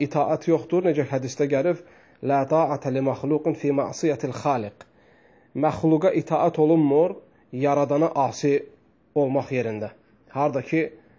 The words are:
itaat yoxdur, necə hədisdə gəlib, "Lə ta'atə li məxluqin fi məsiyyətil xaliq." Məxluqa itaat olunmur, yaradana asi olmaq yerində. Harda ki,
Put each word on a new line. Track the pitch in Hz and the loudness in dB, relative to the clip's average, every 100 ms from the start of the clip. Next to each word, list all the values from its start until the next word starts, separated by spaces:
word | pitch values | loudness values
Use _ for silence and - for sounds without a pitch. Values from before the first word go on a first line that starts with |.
itaat | 143 151 139 156 - | -2 0 0 0 0
yoxdur, | 160 151 175 185 | 0 0 0 2
necə | 151 127 | 0 0
hədisdə | 135 127 - 143 | -2 -4 -2 0
gəlib, | 139 156 170 - - _ _ | 0 0 -2 -8 -20 _ _
"Lə | 127 139 135 | -2 0 2
ta'atə | 156 151 143 143 | 2 2 -2 -4
li | 127 135 | -2 -2
məxluqin | 123 135 151 160 | -2 -2 -2 0
fi | 156 143 139 | -2 0 0
məsiyyətil | 113 - 165 139 135 | -2 -2 -2 -2 -4
xaliq." | 120 151 131 104 - - _ _ _ _ _ _ | -4 -2 -2 -4 -12 -20 _ _ _ _ _ _
Məxluqa | - 151 - 160 160 185 | -2 -2 0 2 2 2
itaat | - 156 160 165 165 | 0 0 0 0 2
olunmur, | 151 165 147 143 180 196 - _ _ | 4 4 4 4 2 -2 -16 _ _
yaradana | 127 143 143 139 143 160 | -2 0 2 2 2 2
asi | - 127 110 147 143 - - _ _ _ 151 | 2 -2 0 0 0 -2 -14 _ _ _ -2
olmaq | 135 139 127 | 0 0 -2
yerində. | 131 113 107 104 - _ _ _ | -4 -4 -4 -8 -12 _ _ _
Harda | 135 147 135 | -2 -2 -2
ki, | - 160 156 - - | -2 -2 -2 -6 -20